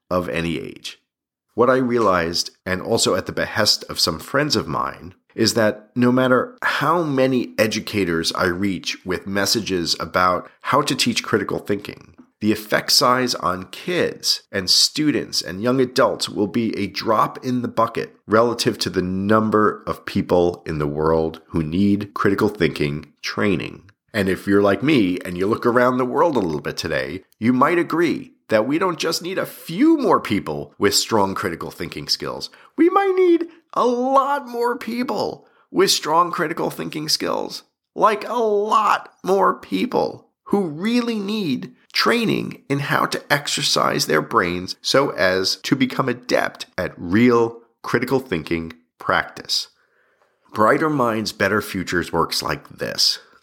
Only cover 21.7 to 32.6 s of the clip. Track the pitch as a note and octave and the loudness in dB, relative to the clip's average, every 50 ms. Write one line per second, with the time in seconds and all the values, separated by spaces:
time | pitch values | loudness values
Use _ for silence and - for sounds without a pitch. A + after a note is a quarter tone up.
21.7 | D#2 F2 G2+ G2+ G2+ G2+ G#2 G#2+ - - - G#2+ G2 - G#2 G#2 - - E2+ D#2 | 0 2 2 2 2 2 0 -4 -4 -2 0 0 2 2 0 0 0 0 0 0
22.7 | D2 - D2 D2 C#2+ D2+ - - _ _ - - - - G#2 G#2 F#2+ D2+ - G1+ | 0 0 -4 -4 -4 -6 -10 -12 _ _ -12 -10 -6 -2 0 0 0 -2 -4 -6
23.7 | G1+ - - - _ _ _ _ - A2 G2 F#2 F#2 E2+ - G2 G2 G2+ G2+ G2+ | -12 -16 -20 -20 _ _ _ _ -4 -2 -2 0 -2 -2 0 2 4 4 4 4
24.7 | G2 F#2+ - C#3 D#3+ C3+ G#2 F2+ F2 F2 - - F2+ F2 F#2 G2+ A2+ - - B2 | 2 2 2 2 2 4 4 2 0 -2 -4 -6 -4 -2 -2 0 0 0 0 2
25.7 | A2+ B2+ B2 B2 B2+ B2+ B2+ B2+ B2 C#3 D#3+ F3 D3+ B2 G2 E2+ D#2 D2 C2+ D#2 | 4 4 4 4 2 2 0 0 0 2 2 2 2 0 0 0 -2 -4 -6 -6
26.7 | D2 - - F2 D2+ C#2 C2 C2 D2+ F#2 - _ _ - G#2+ A#2 B2+ B2+ C3 D3 | -8 -6 -4 -4 -2 -2 -2 -4 -8 -10 -14 _ _ -2 0 2 2 4 4 2
27.7 | F3 E3+ E3+ - - D#3+ F3 D#3 G2+ - - - _ _ _ - A2 G#2+ G#2+ B2 | 2 2 0 0 0 0 0 0 0 -2 -6 -12 _ _ _ 0 2 2 2 2
28.7 | C#3+ E3 F#3+ F#3 F3 C#3 - D#3+ E3+ - - E3+ F#3+ D#3+ A#2+ - - - - - | 0 0 0 -2 -2 -2 -4 -4 -4 -4 -6 -6 -6 -6 -6 -8 -8 -14 -12 -8
29.7 | E3 F3+ C4 D#4+ E4 D4+ C4 G3+ D3+ A#2+ - - A#2 F#2+ D2 D2+ D2+ D2 D2 - | -2 2 4 4 4 4 4 4 2 2 2 0 -2 -2 -2 -2 -6 -6 -8 -10
30.7 | _ - G2+ G2+ - - - - A#2 A2 G2 G2 F#2+ - - F#2+ E2+ D#2+ D#2 D#2+ | _ 0 0 2 2 2 0 2 2 2 2 2 0 -2 -4 -4 -6 -6 -8 -10
31.7 | D2 - F#2 D#2 - D#2+ D2 C#2+ - - - C2+ B1+ B1+ - - - - | -10 -10 -10 -10 -10 -8 -6 -4 -4 -4 -4 -6 -8 -8 -10 -12 -14 -18